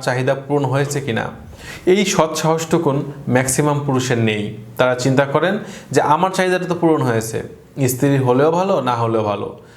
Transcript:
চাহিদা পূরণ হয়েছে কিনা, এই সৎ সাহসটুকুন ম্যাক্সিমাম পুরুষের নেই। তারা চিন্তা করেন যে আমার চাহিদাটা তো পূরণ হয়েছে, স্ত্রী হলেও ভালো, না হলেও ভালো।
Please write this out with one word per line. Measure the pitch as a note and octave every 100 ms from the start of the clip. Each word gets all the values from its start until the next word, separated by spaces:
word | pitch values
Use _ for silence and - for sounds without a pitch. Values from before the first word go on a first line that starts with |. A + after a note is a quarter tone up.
চাহিদা | C#3+ B2+ C3 C3+
পূরণ | C3+ C#3+ C3
হয়েছে | C3+ C#3 C#3
কিনা, | A#2+ A2 A2 - - - - - F3
এই | G3 G3
সৎ | - D#3 D#3+
সাহসটুকুন | D#3+ D#3+ - E3+ C#3+ C#3 C#3 - -
ম্যাক্সিমাম | B2 C3 D3+ D3 C#3+ C#3+
পুরুষের | B2+ B2 A#2
নেই। | A2 G#2+ G#2+ - - -
তারা | B2+ B2+
চিন্তা | C3+ C3 C#3
করেন | D3+ F3 G#3+ - - -
যে | C3+
আমার | C3+ D#3 F#3
চাহিদাটা | F#3 F#3 F3+ E3+
তো | E3
পূরণ | E3 D3+
হয়েছে, | C3 A2+ A2 A2+ - - - D3 B2+
স্ত্রী | B2+ C#3+ C#3
হলেও | B2 B2+ D#3
ভালো, | F3 F#3+ E3+
না | B2+ A#2
হলেও | A2+ A2
ভালো। | G#2 G#2 G#2+ - -